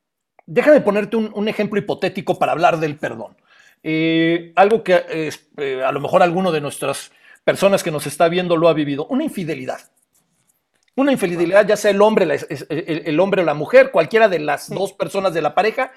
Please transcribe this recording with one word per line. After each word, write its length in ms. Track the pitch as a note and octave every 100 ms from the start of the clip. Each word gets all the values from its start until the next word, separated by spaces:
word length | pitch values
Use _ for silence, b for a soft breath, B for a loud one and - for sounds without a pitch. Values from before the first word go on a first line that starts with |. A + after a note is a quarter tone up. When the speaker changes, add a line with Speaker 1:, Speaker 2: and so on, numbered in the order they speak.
| _ _ _ _ -
Speaker 1:
déjame 360 | D#3+ C#4+ D4
ponerte 340 | G#3+ G3+ G#3 A3+
un, 160 | G#3+
un 140 | G#3 G#3+
ejemplo 320 | - G#3 G#3
hipotético 580 | - C#3 F#3 - E3 F3+
para 140 | C#3+
hablar 280 | C3+ E3+ D#3+
del 180 | D#3 D3
perdón. 380 | C3+ A2+ G#2 _ b b b b
Eh, 720 | D#3 D#3+ E3 E3 E3 E3+ E3+ -
algo 280 | G3+ A3
que, 200 | - F3 -
eh, 220 | D#3+ D3+ - _ -
eh, 240 | C#3 C3
a 80 | C3
lo 80 | C#3
mejor 220 | C#3 F#3
alguno 300 | F3 E3+ F#3+
de 100 | D#3
nuestras 500 | C#3+ - C#3 C#3 - b b b
personas 400 | - C#3 G3 F#3+
que 60 | F3+
nos 160 | D3+ C#3+
está 220 | - E3+
viendo 300 | F3 F3+ E3+
lo 100 | E3
ha 40 |
vivido. 340 | D#3 D3 C#3 D#3
Una 160 | C4
infidelidad. 560 | D#4+ - D#3+ C#3 B2+ - - _ _ _ _ _ _ _ _ _ _ -
Una 180 | C#4
infidelidad, 520 | C4 F#3 E3+ E3+ G3 G3+
ya 120 | G#3
sea 140 | G#3+
el 100 | G3
hombre, 240 | G#3 G#3 F3
la, 80 |
es, 320 | C3+ - C#3 -
el, 360 | D3+ E3+ D#3+ D#3+
el 140 | D3+
hombre 200 | G3 F#3+
o 40 | E3
la 80 |
mujer, 360 | D3 C#3+ B3+ C4
cualquiera 380 | F#3 D#3+ A3 A3
de 120 | E3+
las 260 | D3 C#3+ -
Speaker 2:
Sí. 100 | G3
Speaker 1:
dos 160 | F#3+
personas 420 | - F#3 G3 F#3+
de 80 | E3
la 140 | D3+ F3+
pareja, 360 | G#3 A3 C4